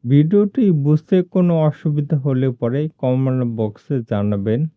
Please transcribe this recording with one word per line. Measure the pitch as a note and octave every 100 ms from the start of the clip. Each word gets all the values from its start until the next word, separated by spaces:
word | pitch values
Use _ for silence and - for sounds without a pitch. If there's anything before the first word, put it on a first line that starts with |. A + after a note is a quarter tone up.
ভিডিওটি | A#2+ C#3+ D#3 G3+ G#3 A#3 G#3 D#3+ C#3+
বুঝতে | D3+ _ F#3+ F3+
কোনো | F#3+ F3 E3 D#3
অসুবিধা | - D#3+ D3 C#3+ D3+ C#3
হলে | C3 C3 B2
পরে | A#2 C3+ D#3 _
কমেন্ট | C3 B2+ C3 B2+ A#2+ A2+
বক্সে | A2 G#2 _ C#3 A2+
জানাবেন। | G#2 G2+ G#2 G2+ A#2 D#3